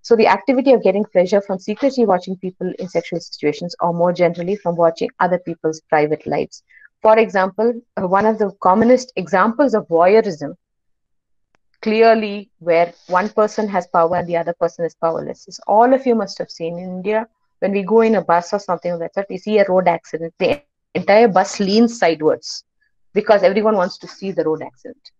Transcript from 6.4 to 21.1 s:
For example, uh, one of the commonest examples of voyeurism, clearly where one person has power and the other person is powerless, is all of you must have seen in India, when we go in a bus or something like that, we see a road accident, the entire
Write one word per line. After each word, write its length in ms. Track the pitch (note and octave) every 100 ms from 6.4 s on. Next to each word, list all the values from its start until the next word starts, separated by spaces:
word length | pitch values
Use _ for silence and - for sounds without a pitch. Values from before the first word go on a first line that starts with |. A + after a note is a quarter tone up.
| - - _ _ _ _
For 180 | A3 A3
example, 540 | A3 F#3+ F#3+ F#3+ A#3 A#3 _ -
uh, 100 | F#3
one 180 | F#3+
of 140 | A3 G#3+
the 120 | G3+ F#3
commonest 500 | F#3 A3 A3+ B3+ B3 -
examples 560 | D#3+ F#3 G#3+ A#3 C#4
of 160 | G#3+ -
voyeurism, 680 | E3 F3+ A3 G3+ D3+ D3 F3 _ _ _ _ _ _ _ _ _ _ _ _
clearly 680 | A3 A3 A3+ A3+ G#3+ G3+ G3 _
where 340 | E3 E3 F3 - -
one 200 | F3+ G#3
person 400 | - G#3+ G#3+ G#3
has 200 | G3 F3
power 280 | F3 E3
and 120 | F3+ F3
the 100 | E3+
other 160 | E3+
person 320 | F3 E3+ -
is 100 | E3
powerless, 540 | _ E3 D#3 D3 - -
is 100 | - -
all 260 | G#3 B3
of 120 | C4
you 100 | C4
must 220 | A3+ G3 -
have 120 | -
seen 300 | - E3 F3
in 60 |
India, 420 | F#3 F#3 F#3+ G#3+ A3+ _ _ _
when 140 | F#3+
we 100 | G3
go 180 | F#3 A3
in 140 | A3+
a 60 | G#3
bus 300 | - E3+ E3+
or 60 | G3+
something 380 | - F3+ F3 E3+
like 160 | E3
that, 140 | - G3+
we 80 | F#3
see 220 | G#3 G#3+
a 60 | G3
road 180 | F#3 F3+
accident, 460 | E3+ - D#3+ E3 _
the 200 | F#3 F#3+ _ _ _
entire 320 | - F#3